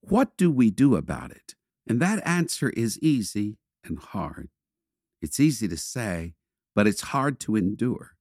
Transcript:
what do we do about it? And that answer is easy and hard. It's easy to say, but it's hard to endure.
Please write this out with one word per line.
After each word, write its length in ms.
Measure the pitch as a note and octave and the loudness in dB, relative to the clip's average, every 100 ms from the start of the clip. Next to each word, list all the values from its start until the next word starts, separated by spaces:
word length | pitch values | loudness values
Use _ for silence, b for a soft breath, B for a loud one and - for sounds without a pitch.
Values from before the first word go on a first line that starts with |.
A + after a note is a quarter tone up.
what 360 | - G#3 C4+ - | 2 2 2 2
do 140 | F3 | 2
we 180 | C3 A#2 | 6 4
do 260 | F#2+ C#3 G2+ | 6 4 4
about 360 | D2 B1 B1 | 0 -8 -8
it? 240 | - - - _ _ - | -18 -20 -20 _ _ -4
And 120 | A#2 | 0
that 260 | E3+ G#3+ - | 2 0 0
answer 420 | F3 E3+ - C#3 | 0 -2 -2 -2
is 300 | - A2+ - | 0 -2 0
easy 580 | D#3 C#3 G2 G#2 G#2 G#2+ _ _ | 2 2 0 -4 -4 -6 _ _
and 140 | - E2 | -12 -12
hard. 520 | - G#2 D2+ - - _ _ _ _ _ _ _ | -8 -8 -8 -10 -16 _ _ _ _ _ _ _
It's 180 | D#2+ - | -10 2
easy 280 | D3+ A#2+ G#2+ | 2 2 -4
to 100 | E2 | -6
say, 580 | - B2 A2+ F2 E2 - _ _ _ - | -8 -6 -6 -4 -8 -12 _ _ _ 2
but 100 | G#2 | 2
it's 160 | G2 | 2
hard 380 | - C#3 C#3 C3 | -4 -2 -2 -4
to 140 | - A2 | -2 0
endure. 560 | F#2 G#2 B2+ - - _ | 0 -2 -4 -4 -10 _